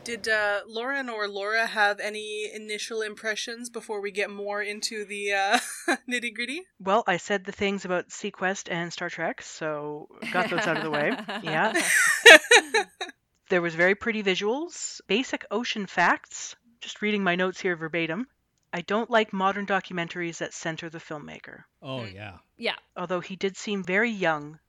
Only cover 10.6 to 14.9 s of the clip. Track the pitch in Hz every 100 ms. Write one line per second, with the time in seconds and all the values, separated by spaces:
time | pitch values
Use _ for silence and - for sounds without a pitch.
10.6 | 175 160 160 147 151 214 214 202 160 156
11.6 | 208 349 - - - - - 302 - 480
12.6 | 311 415 381 _ 370 _ _ _ _ 185
13.6 | 170 160 180 208 233 220 196 175 202 262
14.6 | 339 - -